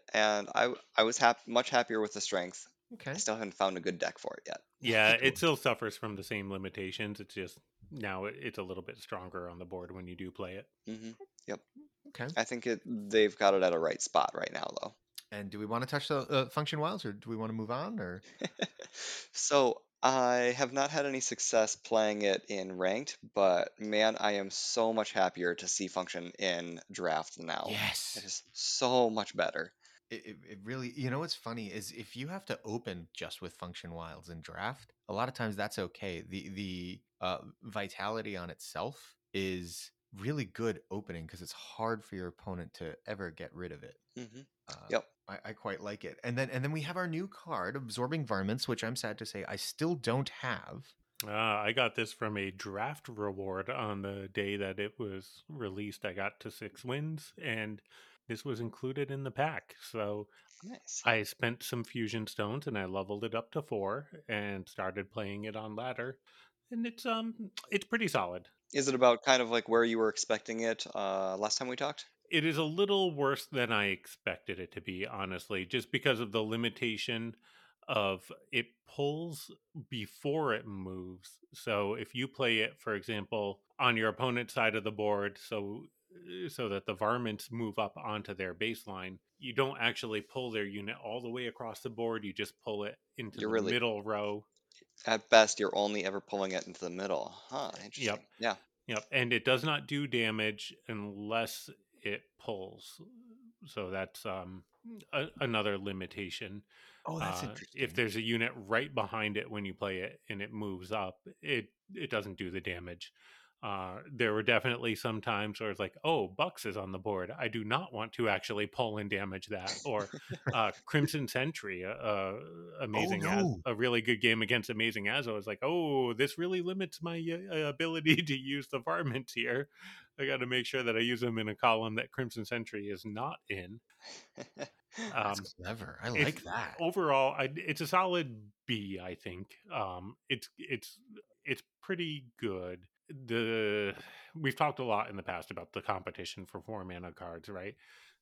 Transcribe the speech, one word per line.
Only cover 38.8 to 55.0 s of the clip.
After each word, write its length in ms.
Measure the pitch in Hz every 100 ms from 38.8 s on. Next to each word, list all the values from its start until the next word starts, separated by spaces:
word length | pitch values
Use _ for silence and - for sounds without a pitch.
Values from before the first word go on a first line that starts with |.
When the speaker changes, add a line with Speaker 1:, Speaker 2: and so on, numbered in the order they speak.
| 107 139 - _ _
Speaker 2:
is 560 | 98 95 92 87 85 - _ _ 98
really 300 | 104 147 98
good 340 | - 113 98 -
opening 360 | 98 101 85 80
'cause 160 | 90
it's 100 | 90
hard 500 | - - - 113 110
for 100 | 107
your 140 | 95 90
opponent 440 | - - 90 78
to 220 | - 82 73 -
ever 240 | 104 92
get 240 | 78 82
rid 180 | 80 90
of 100 | 73
it. 140 | - - _ -
Speaker 1:
Mm-hmm. 220 | 120 120 139 _ -
Speaker 2:
Uh, 60 | - -
Speaker 1:
Yep. 160 | 113 - _ -
Speaker 2:
I, 100 | 98 104
I 60 |
quite 280 | 110 110 95
like 240 | 101 101
it. 140 | 87 -
And 120 | 120 123
then, 120 | 131
and 140 | 131
then 80 | 135
we 100 | 156
have 140 | 147 175
our 100 | 180
new 200 | 160 196
card, 480 | - 170 131 90 139
Absorbing 480 | 123 110 123 160 135
Varmints, 420 | 98 95 127 -
which 160 | 117
I'm 120 | 113 131
sad 220 | 113 104
to 80 | 110
say 180 | 101 87
I 100 | 101
still 380 | - - 160
don't 340 | 170 117 123 139
have. 640 | - 131 110 - - - - _ - 107
Speaker 3:
Uh, 40 |
I 400 | 107 110 104 104
got 240 | 117 120 -
this 160 | 110
from 240 | - 107 104
a 140 | 98
draft 560 | 95 104 98 123 147 -
reward 600 | 110 104 95 95 92 95
on 340 | 135 110 98
the 260 | 98 101 95
day 280 | 98 101 101
that 220 | 98 95
it 200 | 104
was 440 | -